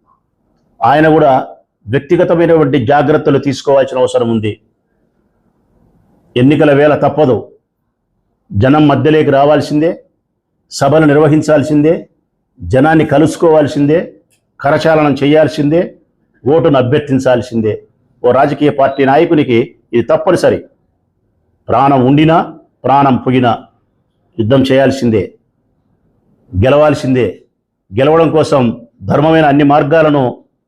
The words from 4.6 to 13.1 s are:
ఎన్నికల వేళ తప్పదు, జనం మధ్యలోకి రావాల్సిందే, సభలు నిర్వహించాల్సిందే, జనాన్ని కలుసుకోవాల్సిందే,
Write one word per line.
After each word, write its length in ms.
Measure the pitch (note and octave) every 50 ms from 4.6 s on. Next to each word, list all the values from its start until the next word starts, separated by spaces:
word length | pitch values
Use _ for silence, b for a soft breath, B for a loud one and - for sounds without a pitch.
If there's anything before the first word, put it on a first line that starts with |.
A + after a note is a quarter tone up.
| _ _ _ _ _ _ _ _ _ _ _ _ _ _ _ _ _ _ _ _ _ _ _ _ _ _ _ _ _ _ _ _ _ _ - A#2+
ఎన్నికల 360 | B2+ C#3 D#3 D3+ D#3+ D3 C#3
వేళ 220 | C#3 D3 D3+ C#3
తప్పదు, 560 | B2+ - - - D3+ D#3 C3 A#2 G2 - - - _ _ _ _ _ _ _ _ _ _ _ _ _ _ _ _ _ _ _ -
జనం 340 | G2 A2 C3 D3 D#3 D3+ C#3+
మధ్యలోకి 420 | C#3 B2 B2 D#3 D3+ D#3 D3+ C#3+
రావాల్సిందే, 760 | C3+ C3+ C#3+ D3 D3+ C#3+ C3+ - D3+ D3+ D#3 F3 F#3 - - _ _ _ _ _ _ _ _ _ _ _ _ _
సభలు 340 | - - C#3 C#3 D3 D#3+ D#3+
నిర్వహించాల్సిందే, 1040 | D3 C#3 D3+ D#3 D3 D3+ D#3 - D3+ D3+ C#3+ B2+ - D3+ D3 D3 D#3 F3 G3+ - - _ _ _ _ _ _ _ _ _ _
జనాన్ని 440 | F2+ E2+ G2+ B2+ C#3+ D#3 D#3+ D#3+ -
కలుసుకోవాల్సిందే, 1080 | -